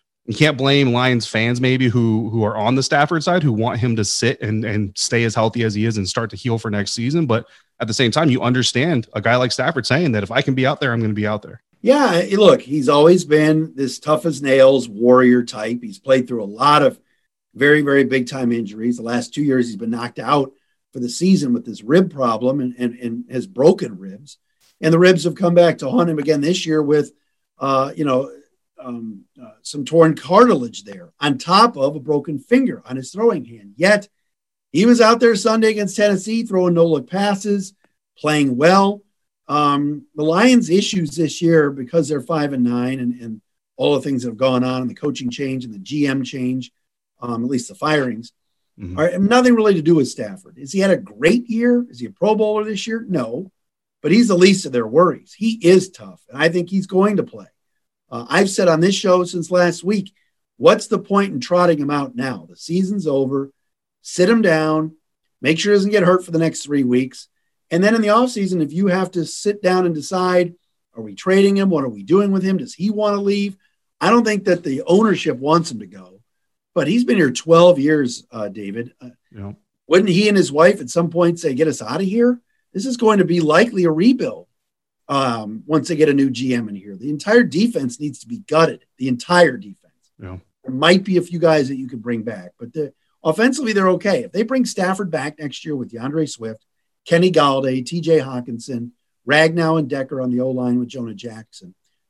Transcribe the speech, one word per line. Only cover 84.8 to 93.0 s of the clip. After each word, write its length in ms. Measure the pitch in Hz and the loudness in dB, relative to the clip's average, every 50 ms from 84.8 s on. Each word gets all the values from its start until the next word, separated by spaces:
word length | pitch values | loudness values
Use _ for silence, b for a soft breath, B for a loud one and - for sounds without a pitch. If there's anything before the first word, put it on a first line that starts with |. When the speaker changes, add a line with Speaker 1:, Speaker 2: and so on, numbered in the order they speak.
| _ _ _ _ _ - | _ _ _ _ _ -6
Speaker 2:
um, 560 | 143 139 135 127 117 113 107 104 107 110 - | -4 -2 -2 -2 -4 -6 -8 -10 -12 -12 -6
once 220 | - 151 156 127 - | -2 -2 -2 -2 -2
they 80 | 170 | 0
get 140 | 143 156 147 | 2 2 4
a 40 | 139 | 4
new 160 | 139 135 135 | 4 2 0
G 240 | 123 113 127 131 127 | -2 -4 -4 -2 -2
M 160 | 120 117 104 | -2 -4 -6
in 60 | 101 | -10
here. 200 | 101 95 104 98 | -12 -14 -16 -16
The 140 | 92 110 143 | -12 -10 -8
entire 340 | 151 147 - 196 220 240 233 | -8 -6 -2 2 4 4 4
defense 560 | 170 123 165 214 233 233 170 - 240 - - | 4 2 0 0 0 -2 -4 -6 -6 -6 -8
needs 200 | 151 147 135 - | -8 -10 -10 -12
to 80 | - - | -14 -12
be 120 | 240 214 | -12 -12
gutted, 460 | - - 147 156 165 151 123 - _ _ _ - | -8 -2 0 2 2 2 0 -4 _ _ _ -8
the 100 | 127 135 | -6 -4
entire 500 | 127 120 - - 175 175 175 151 127 - | -4 -6 -4 0 4 4 4 4 2 -2
defense. 540 | 95 101 98 - _ _ _ _ _ _ _ _ | -10 -16 -20 -20 _ _ _ _ _ _ _ _
Speaker 1:
Yeah. 160 | 110 92 92 95 - _ _ _ _ | -16 -16 -16 -16 -18 _ _ _ _
Speaker 2:
There 100 | - 131 | -10 -4
might 300 | 131 147 160 180 190 190 | 0 4 4 4 4 2
be 140 | - 185 175 | 0 0 -2
a 40 | |
few 180 | 175 - 175 170 | -2 -2 -2 0
guys 300 | 160 165 156 151 139 131 | 2 2 2 2 0 -2
that 80 | 139 127 | -4 -8
you 100 | 135 123 | -10 -10
could 140 | 135 120 | -12 -10
bring 220 | 107 120 120 113 107 | -8 -6 -6 -6 -6
back, 300 | 117 110 98 90 - - _ | -8 -10 -12 -14 -18 -20 _
but 140 | 120 120 - | -20 -12 -10
the, 200 | 156 151 139 - _ | -8 -8 -8 -10 _